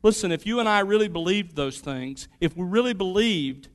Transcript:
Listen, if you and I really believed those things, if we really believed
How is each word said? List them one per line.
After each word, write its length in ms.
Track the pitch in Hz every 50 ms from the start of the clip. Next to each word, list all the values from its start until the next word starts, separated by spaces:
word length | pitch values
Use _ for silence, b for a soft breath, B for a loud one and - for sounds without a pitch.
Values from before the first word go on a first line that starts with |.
| -
Listen, 280 | 214 214 - - 185
if 140 | 165 156 -
you 140 | 208 226 240
and 100 | 233 220
I 120 | 208 208
really 260 | 202 196 208 214 214 208
believed 480 | 170 170 165 170 196 208 202 175 160
those 240 | 147 143 135 131 -
things, 480 | - 143 139 131 127 131 139 - - - b b
if 160 | - 160 -
we 80 | 165 180
really 300 | 180 190 226 247 247 240
believed 760 | 185 196 185 185 208 226 233 214 170 143 135 131 139 - - -